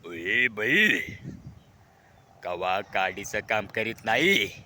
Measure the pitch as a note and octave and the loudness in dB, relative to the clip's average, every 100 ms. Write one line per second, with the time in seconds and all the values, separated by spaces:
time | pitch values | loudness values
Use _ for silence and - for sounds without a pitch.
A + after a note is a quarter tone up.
0 | F2 E2+ F2 A2+ B2 G#2 G#2+ E3 G#3+ - | -12 -8 0 2 2 0 2 4 4 2
1 | - - - - - - - - - _ | -4 -12 -14 -14 -16 -18 -20 -20 -20 _
2 | _ - - - F2 F2+ F#2 F#2 G#2 G2+ | _ -20 -20 -12 -8 -2 0 0 0 0
3 | F#2+ F#2 G2+ G#2+ G#2 A2 G2 - A2 A2+ | 0 -2 -6 -6 0 -2 0 -4 -4 -4
4 | A2 A#2 E3 F#3 G2 - | 0 2 4 4 0 -6